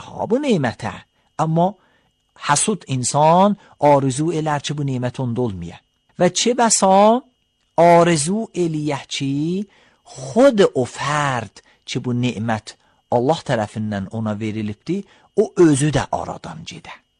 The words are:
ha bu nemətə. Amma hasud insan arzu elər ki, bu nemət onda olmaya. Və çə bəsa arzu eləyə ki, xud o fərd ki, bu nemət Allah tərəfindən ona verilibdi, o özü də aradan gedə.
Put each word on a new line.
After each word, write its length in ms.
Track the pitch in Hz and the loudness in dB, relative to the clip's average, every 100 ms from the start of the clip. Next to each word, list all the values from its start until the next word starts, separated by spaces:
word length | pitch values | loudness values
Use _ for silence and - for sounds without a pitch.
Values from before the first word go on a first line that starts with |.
| - | -2
ha 240 | - 101 | -8 -2
bu 80 | 247 | -2
nemətə. 540 | 294 185 127 - 110 87 - _ _ - | 0 0 0 -4 -10 -10 -16 _ _ -6
Amma 360 | 160 160 180 208 _ _ _ _ _ _ - | -2 2 0 -2 _ _ _ _ _ _ -2
hasud 400 | 147 - 196 - | 0 0 -4 -4
insan 720 | 131 123 143 156 175 202 202 - _ | -6 -2 2 4 4 4 0 -8 _
arzu 500 | 147 139 135 127 156 160 | 4 4 2 -2 -2 -2
elər 240 | 156 147 | -2 -4
ki, 100 | - 147 | -4 -6
bu 40 | 139 | -4
nemət 320 | 127 123 - | -4 -4 -4
onda 180 | 127 117 | -4 -2
olmaya. 360 | 120 92 85 - _ _ _ - | -4 -4 -12 -16 _ _ _ -2
Və 120 | 180 | -2
çə 240 | 180 233 240 | 0 -2 0
bəsa 600 | 226 - 196 190 214 240 - _ _ _ _ - | 0 2 4 6 6 4 -2 _ _ _ _ 2
arzu 720 | 170 170 170 165 151 208 226 | 6 6 6 2 0 -4 -6
eləyə 460 | 175 170 156 151 135 - | -4 -4 -2 -4 -6 -8
ki, 180 | - 139 139 160 185 214 _ _ _ _ - | -6 -4 -2 -2 -4 -6 _ _ _ _ -18
xud 420 | 135 214 277 214 180 | -4 4 4 6 2
o 100 | 135 120 | 2 -4
fərd 680 | - 139 151 143 123 101 - _ _ | -6 -4 -2 -2 -2 -6 -14 _ _
ki, 200 | - 127 | -10 -8
bu 100 | 123 | -4
nemət 640 | 120 123 104 117 110 - - _ _ _ | -2 -2 -4 -4 -6 -6 -20 _ _ _
Allah 280 | 120 127 160 - | 0 0 -2 -2
tərəfindən 580 | 117 104 110 107 101 95 113 | -4 -4 -6 -6 -6 -6 -6
ona 200 | 110 104 | -6 -6
verilibdi, 640 | 110 107 107 104 - 190 - _ _ - | -6 -6 -8 -8 -8 -8 -8 _ _ -2
o 140 | 214 - 170 | -2 4 6
özü 240 | 135 151 | 6 2
də 160 | 135 95 - | -2 -4 -6
aradan 420 | - - - 80 - | -6 -10 -14 -16 -16
gedə. 240 | - - - _ _ | -18 -20 -20 _ _